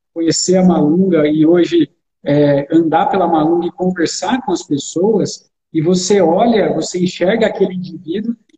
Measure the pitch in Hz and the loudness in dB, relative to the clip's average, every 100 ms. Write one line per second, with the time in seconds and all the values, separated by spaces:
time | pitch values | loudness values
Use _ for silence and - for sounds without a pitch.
0 | _ 165 165 - - 185 185 160 147 175 | _ -4 -2 -2 0 2 4 2 2 2
1 | 190 165 151 156 156 175 160 170 151 _ | 2 2 2 2 4 4 2 0 -2 _
2 | _ _ - 147 147 143 - 160 165 160 | _ _ -2 2 2 2 2 0 2 0
3 | - 196 175 160 151 175 175 - 185 185 | 0 0 0 0 0 0 -2 -4 -4 -2
4 | 156 - - 254 - 170 - 143 - 165 | -4 -4 -4 -4 -2 -4 -4 -6 -4 -2
5 | 202 208 139 - _ _ _ 160 156 180 | 0 0 -2 -8 _ _ _ -2 0 0
6 | - 196 165 180 240 220 156 156 - 180 | 2 2 2 2 2 2 0 -2 -4 -2
7 | 180 - 180 226 214 - 185 185 156 160 | -4 -2 -2 0 0 0 -2 -4 -12 -12
8 | - 196 233 233 _ | -10 -8 -6 -10 _